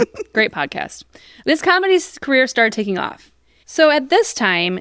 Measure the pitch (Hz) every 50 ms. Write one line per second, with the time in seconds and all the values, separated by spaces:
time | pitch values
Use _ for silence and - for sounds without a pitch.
0 | - - - - 427 - - 220 220 - - - 143 139 - - - - - -
1 | - - _ - - - - - - - 302 320 - 359 359 370 381 381 370 359
2 | - - - - - - 277 262 262 254 - - 233 220 220 - 214 202 190 180
3 | - - - - - _ _ _ _ _ _ _ _ - - - 320 302 294 302
4 | 277 269 339 403 466 - - - 247 196 185 170 170 180 185 185